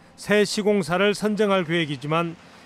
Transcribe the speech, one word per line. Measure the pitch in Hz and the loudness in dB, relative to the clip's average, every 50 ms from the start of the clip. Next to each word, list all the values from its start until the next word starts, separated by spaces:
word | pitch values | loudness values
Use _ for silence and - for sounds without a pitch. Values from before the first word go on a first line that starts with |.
| - - - | -18 -20 -20
새 | - - - 202 208 208 | -12 -4 0 2 2 2
시공사를 | 185 - - 196 202 208 202 180 135 170 180 196 208 208 | 2 0 -2 0 0 0 0 0 0 0 0 2 2 0
선정할 | - - 214 214 190 214 202 196 190 180 | 0 -2 -2 0 0 2 2 2 2 0
계획이지만 | 147 165 175 165 143 151 131 127 147 156 165 170 170 165 - - - - - - | 0 0 -2 -2 -2 -4 -6 -4 -2 0 0 0 -2 -6 -10 -16 -20 -20 -20 -20